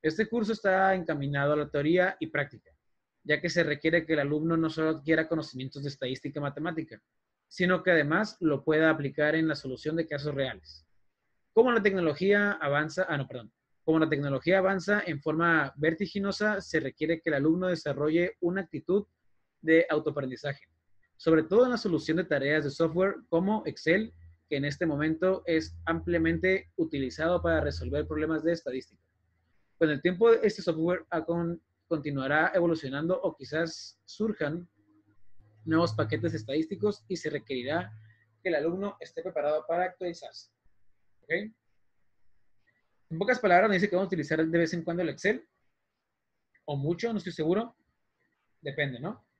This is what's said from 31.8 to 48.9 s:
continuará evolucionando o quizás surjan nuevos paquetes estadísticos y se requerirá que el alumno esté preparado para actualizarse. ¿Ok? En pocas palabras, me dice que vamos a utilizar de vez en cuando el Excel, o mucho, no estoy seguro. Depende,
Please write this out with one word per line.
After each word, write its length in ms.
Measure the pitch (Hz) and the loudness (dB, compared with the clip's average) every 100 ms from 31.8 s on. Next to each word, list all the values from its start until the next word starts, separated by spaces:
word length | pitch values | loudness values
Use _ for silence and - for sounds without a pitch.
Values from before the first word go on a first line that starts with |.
continuará 680 | _ 160 143 139 135 147 175 | _ -4 -4 -4 0 2 2
evolucionando 680 | 185 170 156 135 139 165 180 | 2 2 0 -4 -4 -2 -2
o 140 | 180 | -2
quizás 640 | - 135 156 165 - - _ | -6 -8 -4 -4 -8 -18 _
surjan 600 | - - 214 214 147 170 175 _ _ _ _ _ - - - _ | -20 -4 -4 -2 -4 -6 -12 _ _ _ _ _ -20 -20 -20 _
nuevos 280 | - 160 170 | 0 2 2
paquetes 400 | - 110 147 165 | 0 0 0 -2
estadísticos 720 | 160 120 147 160 185 208 208 _ | -4 -2 -2 -2 -2 -2 -2 _
y 80 | 175 | -6
se 120 | 151 | -4
requerirá 600 | 139 - 131 123 160 110 - - _ _ _ | -6 -6 -6 -2 -4 -6 -14 -20 _ _ _
que 60 | 185 | -2
el 80 | |
alumno 400 | 156 160 185 202 - | 0 0 -2 -6 -8
esté 200 | - - | -12 -10
preparado 440 | 175 160 147 156 - | -6 -2 0 0 -2
para 160 | 170 | -2
actualizarse. 680 | 185 - 175 170 123 - - _ _ _ - _ _ _ | -2 -4 -8 -8 -16 -20 -20 _ _ _ -20 _ _ _
¿Ok? 80 | - 170 214 _ _ _ _ _ _ _ - _ _ _ _ _ _ _ _ | -6 -6 -6 _ _ _ _ _ _ _ -20 _ _ _ _ _ _ _ _
En 100 | 160 | -4
pocas 200 | 202 247 | 0 2
palabras, 300 | 202 175 214 | 6 6 6
me 60 | |
dice 120 | 190 202 | 2 2
que 80 | |
vamos 120 | 180 190 | 0 0
a 20 | |
utilizar 340 | 170 143 160 | -4 -2 0
de 140 | 160 170 | 2 2
vez 160 | 165 | 0
en 100 | 170 | -2
cuando 200 | 165 170 | -4 -4
el 60 | 165 | -4
Excel, 380 | 139 196 247 - _ _ _ _ _ _ _ _ _ _ _ | -2 -2 -2 -6 _ _ _ _ _ _ _ _ _ _ _
o 100 | - | -8
mucho, 360 | 143 143 170 233 | -4 -2 -2 -4
no 80 | 214 | -4
estoy 120 | 175 | -6
seguro. 440 | 165 160 190 240 _ _ _ _ _ _ _ _ _ | -4 0 0 -2 _ _ _ _ _ _ _ _ _
Depende, 400 | - - 139 | -10 -4 -4